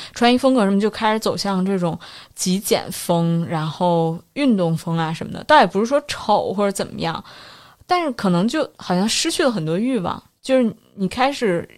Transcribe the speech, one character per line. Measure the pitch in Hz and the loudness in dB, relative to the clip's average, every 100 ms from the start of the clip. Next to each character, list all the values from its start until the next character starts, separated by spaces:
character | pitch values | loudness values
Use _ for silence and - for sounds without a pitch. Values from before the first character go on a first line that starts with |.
| - | -14
穿 | - 240 | 0 4
衣 | 247 | 4
风 | 269 | 4
格 | 262 | 4
什 | 196 | 4
么 | 196 | 2
就 | 214 | 0
开 | 208 220 | 0 0
始 | 220 | 0
走 | 214 175 | -2 -2
向 | 202 190 | -2 0
这 | 185 196 | 0 0
种 | 175 170 - - - | 0 -4 -10 -20 -18
极 | - 185 185 | -6 -2 -2
简 | - 214 - | 0 0 -2
风， | - - 170 170 170 160 | -6 0 2 2 0 -2
然 | 165 156 | -4 -4
后 | - 180 170 165 165 - | -2 0 2 0 -4 -8
运 | - 285 202 | 0 2 2
动 | 170 165 | 2 0
风 | - 165 | -2 -2
啊 | 160 | -2
什 | 165 - | -4 -8
么 | |
的。 | 160 | -6
倒 | - 302 | 4 6
也 | 202 | 6
不 | 190 | 2
是 | 233 | 0
说 | 285 294 | 0 -2
丑 | - - 208 - | -6 0 2 0
或 | 190 202 | -2 -2
者 | |
怎 | 196 - | -2 -8
么 | - | -6
样， | 165 160 - - - - - _ - | -6 -6 -12 -20 -20 -20 -20 _ -2
但 | 359 | 0
是 | 320 | 0
可 | 240 196 | -2 0
能 | 175 214 | 2 2
就 | 311 - - | -2 -4 -8
好 | - | -4
像 | 180 214 | 0 0
失 | - 330 | 0 -2
去 | 330 | 0
了 | 285 | 0
很 | 208 | 0
多 | 156 170 | -2 -2
欲 | 247 247 | -2 -2
望， | 170 - - _ | -4 -8 -12 _
就 | - 262 | 0 2
是 | 226 - _ | 2 -2 _
你 | - 190 | -6 -4
开 | - 262 | 0 -2
始， | 277 226 170 - | 0 -2 -2 -4